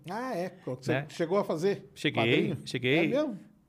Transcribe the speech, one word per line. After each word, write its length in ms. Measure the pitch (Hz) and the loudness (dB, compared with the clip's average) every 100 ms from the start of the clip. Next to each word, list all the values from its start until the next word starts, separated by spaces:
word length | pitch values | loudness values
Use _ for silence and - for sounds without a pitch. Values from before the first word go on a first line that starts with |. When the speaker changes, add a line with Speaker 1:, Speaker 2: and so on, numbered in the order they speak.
| 160 | -10
Speaker 1:
Ah, 260 | 208 262 202 | -6 -4 -4
é? 160 | 180 - - | -6 -8 -8
Você 260 | 131 - | -6 -2
Speaker 2:
Né? 140 | 135 147 | -2 -2
Speaker 1:
chegou 300 | - 165 196 | -4 0 2
a 60 | |
fazer 440 | 202 170 190 156 - | 0 0 0 0 -6
Speaker 2:
Cheguei, 280 | - 156 117 | -4 -2 2
Speaker 1:
quadrinho? 360 | 113 147 175 139 - | 4 4 2 -2 -6
Speaker 2:
cheguei. 320 | 131 123 151 | -2 2 2
Speaker 1:
É 80 | 170 | 4
mesmo? 300 | 247 302 190 - _ | 2 0 -4 -14 _